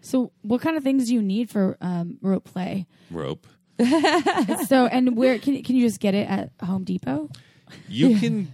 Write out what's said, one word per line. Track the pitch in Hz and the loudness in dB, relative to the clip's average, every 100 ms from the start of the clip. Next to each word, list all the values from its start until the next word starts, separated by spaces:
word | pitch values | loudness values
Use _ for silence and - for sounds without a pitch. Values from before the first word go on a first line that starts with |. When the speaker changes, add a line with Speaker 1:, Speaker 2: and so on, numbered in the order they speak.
Speaker 1:
So, | - 262 247 _ | -4 -4 -4 _
what | 208 247 | -4 -2
kind | 311 320 | 0 -2
of | |
things | 269 269 233 | 0 0 2
do | |
you | 247 | 0
need | 202 202 240 | 0 -2 -2
for, | 214 190 - | 0 0 -2
um, | 180 175 175 - | -4 -4 -6 -6
rope | 190 185 | -2 -2
play? | - - 180 196 175 _ - | -2 -8 -6 -6 -8 _ -12
Speaker 2:
Rope. | 85 69 - - _ _ - | -8 -6 -6 -12 _ _ -2
Speaker 3:
<laughs> | 240 320 302 320 302 359 208 330 269 | 2 4 4 2 2 0 0 -2 2
Speaker 1:
So, | 262 254 | 4 4
and | 254 254 226 | 2 2 2
where | 262 233 | 2 2
can, | - 277 | -2 -4
can | - 254 | 0 2
you | 240 | 2
just | 202 | 2
get | 208 196 | 0 0
it | - | 0
at | 196 - - | -4 -6 -8
Home | 175 190 | -4 -4
Depot? | 185 180 254 285 302 - - _ _ - - | -2 -4 -2 -4 -6 -12 -20 _ _ -20 -10
Speaker 2:
You | 202 262 | 2 4
Speaker 3:
Yeah. | 220 | 4
Speaker 2:
can | 233 220 175 | 2 -2 -4